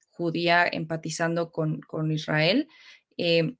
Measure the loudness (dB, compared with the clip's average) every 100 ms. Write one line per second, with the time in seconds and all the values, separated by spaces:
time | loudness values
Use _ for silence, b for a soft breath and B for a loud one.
0 | _ -6 -4 0 2 4 2 -2 -6 -6
1 | -6 -2 -2 -2 -4 -2 -4 -4 -8 -6
2 | -2 -2 0 2 4 2 -2 b b b
3 | _ -4 2 2 2